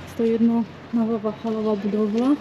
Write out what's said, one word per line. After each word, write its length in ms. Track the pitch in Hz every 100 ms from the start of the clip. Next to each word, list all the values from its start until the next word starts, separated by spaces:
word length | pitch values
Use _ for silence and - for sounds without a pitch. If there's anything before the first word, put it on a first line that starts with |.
Jest 140 | - -
to 60 |
jednonawowa, 1080 | 226 226 233 233 226 - - 233 226 226 214 208
halowa 320 | 226 220 214 208
budowla. 520 | 202 208 214 220 247 294